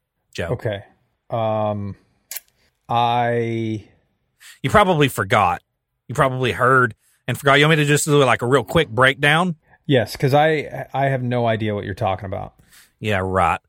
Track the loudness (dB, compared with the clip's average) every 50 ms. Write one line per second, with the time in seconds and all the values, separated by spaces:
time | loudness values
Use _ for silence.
0 | _ _ _ _ _ _ -10 -8 -6 -6 -6 -6 -6 -6 -8 -8 -12 _ _ _
1 | _ _ _ _ _ -8 -6 -4 -2 -2 -2 -2 -2 -4 -4 -6 -8 -10 -12 -14
2 | _ _ _ _ _ -16 -16 -16 _ _ _ _ _ _ _ _ _ -4 -2 -2
3 | 0 0 0 0 -2 -2 -2 -2 -2 -4 -4 -4 -4 -6 -6 -8 -10 _ _ _
4 | _ _ _ _ _ _ _ _ -20 -20 -16 _ -4 2 4 4 4 4 4 2
5 | 2 0 0 -2 -4 0 2 2 4 2 0 -2 _ _ _ _ _ _ _ _
6 | _ -8 -2 0 0 0 0 -2 -2 -2 -2 0 2 4 4 4 2 2 -2 _
7 | _ _ _ _ -8 -8 -6 -2 2 4 4 4 6 4 4 2 2 2 2 0
8 | 2 2 2 4 4 4 2 0 0 0 0 0 0 0 0 -2 0 0 0 2
9 | 2 2 2 2 2 2 2 2 0 -2 -4 _ _ _ _ _ _ 0 0 0
10 | 0 0 -6 -4 -2 2 2 2 2 2 0 -2 -4 -8 -12 -14 -12 -8 -4 -2
11 | -2 -2 -2 -2 -4 -4 -2 -2 0 -2 -2 -2 -2 -4 -4 -4 -6 -8 -8 -4
12 | -4 -4 -4 -4 -8 -10 -10 -10 -12 -14 _ _ _ _ _ -20 _ _ _ -10
13 | -4 -2 -2 -2 -2 -2 0 2 2 2 0 -2 _